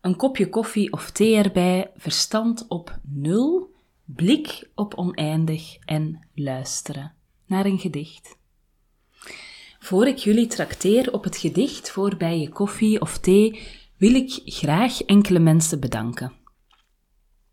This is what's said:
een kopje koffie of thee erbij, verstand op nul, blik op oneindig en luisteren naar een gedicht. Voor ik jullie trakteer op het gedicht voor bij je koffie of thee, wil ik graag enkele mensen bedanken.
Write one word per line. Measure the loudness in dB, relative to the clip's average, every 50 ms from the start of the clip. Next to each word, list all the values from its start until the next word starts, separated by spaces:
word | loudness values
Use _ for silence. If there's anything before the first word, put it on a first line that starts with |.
een | _ -2 -2
kopje | 0 0 -2 0 0 -2 0
koffie | 0 -4 -4 -2 -2 -2 -2 -2 -4
of | -8 -10 -10
thee | 0 2 4 4 6
erbij, | 4 4 2 2 2 2 2 2 2 0 -4 _
verstand | -12 -8 -6 -2 -2 -4 -2 -2 -2 0 0 -2 -2 -6 -8
op | -8 -8 -8 -10 -12 -12 -10
nul, | -8 -8 -6 -2 0 2 2 2 2 0 0 -2 -4 _ _ _ _ _ _ _
blik | -20 -6 -2 2 2 2 2 0 -6 -12 -14 -16 _ _
op | -8 -8 -6 -6
oneindig | -6 -6 -6 -4 -4 -4 -2 0 0 0 0 -2 -6 -8 -14 -20 -20
en | -10 -6 -4 -4 -4 -4 -8 -12 _ _ _
luisteren | -8 -6 -6 -6 -6 -8 -8 -10 -10 -10 -10 -12 -12 -12 -14 _ _ _ _ _ _ _
naar | _ -2 0 0
een | 0 0 -2
gedicht. | -4 -4 -6 -6 -10 -10 -16 -20 _ -20 -20 _ _ _ _ _ _ _ _ _ _ _ _ _ _ _ _ _ -20 -20 -20 -20 -20 -20 -20 -20 -20 -20 -20 _
Voor | -10 -2 2 4 4
ik | 4 2
jullie | 0 0 2 2 2 2
trakteer | 0 -2 -6 -6 -6 -6 -2 0 2 4 4 2 0 -2
op | -4 -6
het | -6 -10
gedicht | -4 -6 -2 0 0 0 0 -2 -8 -14 -12
voor | -6 -2 -2 -2 -2
bij | -2 -4 -2 -2 -2
je | -4 -6
koffie | -4 -4 -4 -4 -2 0 0 2 2 0
of | -2 -4 -6 -4
thee, | 2 4 6 6 6 4 2 -4 -16 -18 -20 -20 -20 _ _
wil | _ 6 6 6
ik | 6 2 0 -8 -12 -12
graag | -12 -10 -6 -2 0 2 2 2 0 0 -4 0
enkele | 4 6 6 6 6 4 6
mensen | 6 8 6 6 4 2 -2 -4
bedanken. | -4 -4 -4 -4 -4 -6 -6 -8 -10 -12 -12 _ _ _ _ _ _ _ _ _ _ _ _ _ _ _ _ _ _ _ _ _ _ _